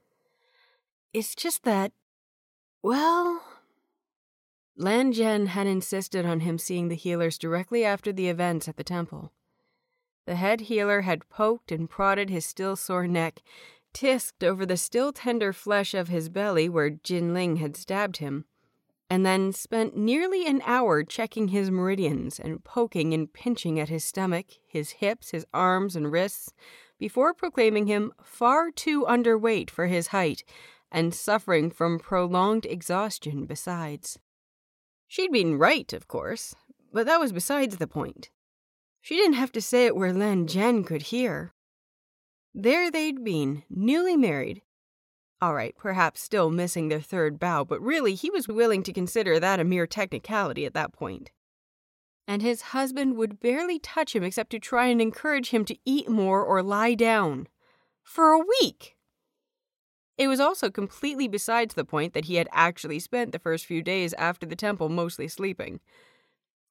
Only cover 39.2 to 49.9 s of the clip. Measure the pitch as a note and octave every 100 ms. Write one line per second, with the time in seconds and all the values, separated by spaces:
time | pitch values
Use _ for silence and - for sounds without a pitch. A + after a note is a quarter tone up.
39.2 | G4 C4 C4 A3 - B3 A#3+ - F#3 F#3
40.2 | G#3 F#3+ D#3+ F3 A3+ A#3 F3+ D#3 D3 A#3+
41.2 | B3 D3 F3 - _ _ _ _ _ _
42.2 | _ _ _ - G#3+ D#4+ F4 D#4 D#4 C4+
43.2 | A3+ D#3+ C#3 D3 - F3+ G#3+ D#4 F4+ E4
44.2 | A3+ C#3+ B2+ F#3+ _ _ _ _ _ _
45.2 | _ _ F3+ C#3+ A2+ - G3+ F#3+ D#3+ -
46.2 | - G#3 E3 E3+ F3 E3+ D#3 D3+ D3+ F#3
47.2 | D#3 D3 - D#3+ C#3 D3 A3+ D#4+ A#3 F#3+
48.2 | D#4 G4+ A#3 G#3+ A#3 G3 F#3+ F#3 F3+ A3+
49.2 | F#3+ D#3+ F3+ F#3+ E3+ F#3 E3